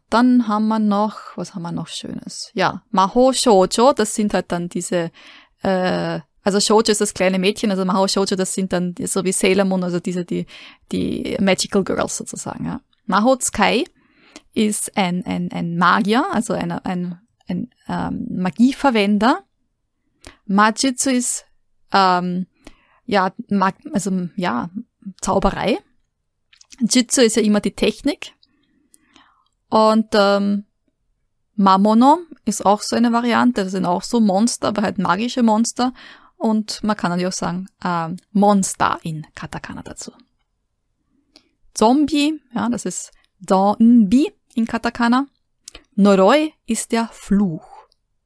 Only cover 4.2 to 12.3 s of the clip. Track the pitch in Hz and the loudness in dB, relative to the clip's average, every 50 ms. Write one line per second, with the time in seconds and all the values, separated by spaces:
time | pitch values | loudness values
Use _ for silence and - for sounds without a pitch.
4.2 | 208 208 - 185 180 - 180 170 175 175 - 180 180 - 185 175 165 170 _ - | -2 0 0 -2 -2 -2 -6 -6 -6 -6 -6 -8 -6 -2 -2 -2 -2 -4 _ -14
5.2 | - - - - - _ _ _ - 196 190 185 180 185 180 175 170 165 170 170 | -20 -20 -20 -20 -20 _ _ _ -2 -2 0 0 0 0 -2 -2 -4 -4 -6 -8
6.2 | - _ _ _ - 208 190 202 - - - 220 226 - 214 - - - - - | -10 _ _ _ -4 0 0 0 2 4 4 4 4 2 2 0 0 -4 -2 0
7.2 | 185 185 190 190 185 196 214 - - 214 190 185 190 185 180 190 190 196 - 196 | 0 0 2 2 0 0 0 0 -2 -2 -2 -2 -2 0 0 0 0 0 0 0
8.2 | 196 196 202 185 185 - - 196 190 185 - 175 180 180 175 - - 185 - 196 | 0 -2 -2 -2 -2 -4 -4 -4 -4 -2 -2 -4 -4 -4 -6 -8 -6 -4 -4 -2
9.2 | 180 185 190 - - 190 185 196 196 190 190 185 180 180 175 180 - 196 175 180 | -2 -2 -2 0 2 2 2 2 2 0 0 -2 -2 -2 -4 -4 -4 -4 -6 -6
10.2 | 175 - 175 175 175 - - - - - - _ _ - - 180 180 - - - | -6 -6 -6 -6 -8 -8 -14 -20 -20 -20 -20 _ _ -8 -6 -4 -4 -4 -4 -6
11.2 | - - - - 196 196 185 - - - - 202 180 - - - - - - - | -6 -6 -4 -2 0 0 0 0 -2 -2 -2 -2 -2 -2 -2 -4 -4 -6 -6 -10
12.2 | - - | -12 -12